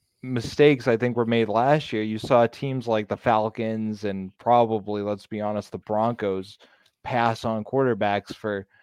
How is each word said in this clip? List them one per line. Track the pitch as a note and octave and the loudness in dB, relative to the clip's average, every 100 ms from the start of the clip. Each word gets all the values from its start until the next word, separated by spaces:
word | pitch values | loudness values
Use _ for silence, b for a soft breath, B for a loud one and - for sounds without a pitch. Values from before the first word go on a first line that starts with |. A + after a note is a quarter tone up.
| _ _ | _ _
mistakes | B2+ B2+ - - D3 C3+ A#2+ | -6 -6 -4 4 6 4 2
I | A2+ | 2
think | B2 A#2+ | 2 0
were | A#2 | 0
made | A#2 G#2+ | 2 2
last | A2 C3 D3+ - | 2 4 2 0
year. | A2 | -4
You | G#2+ A2 | -4 -4
saw | - B2 A#2 | 2 4 4
teams | - C#3 C3 A#2 | 0 -6 -6 -2
like | A2 G#2 | -2 -2
the | G#2+ | -4
Falcons | B2 A2 A2 G#2+ A2+ A2 A2 G#2+ | 2 2 2 -4 -6 -4 -6 -6
and | G#2 G2 F#2+ - | -6 -6 -8 -6
probably, | A#2+ A#2+ A2+ A2 G2+ G#2 | 2 4 4 0 -4 -6
let's | G#2 G2+ - | -4 -6 -8
be | G#2+ | -6
honest, | G#2 G#2+ - | -4 -4 -6
the | F#2+ | -10
Broncos | - G#2+ A2+ A#2+ G#2 F#2+ F#2+ - b b b _ | -4 0 0 0 -2 -4 -6 -16 b b b _
pass | - B2 A#2 A2+ | -6 -2 0 -2
on | A#2+ A2 | -4 -6
quarterbacks | G#2 C3+ C3 G#2+ G#2 G2+ - | -4 0 0 0 0 -2 -4
for | - A2 G2+ F#2+ b | -10 -6 -6 -8 b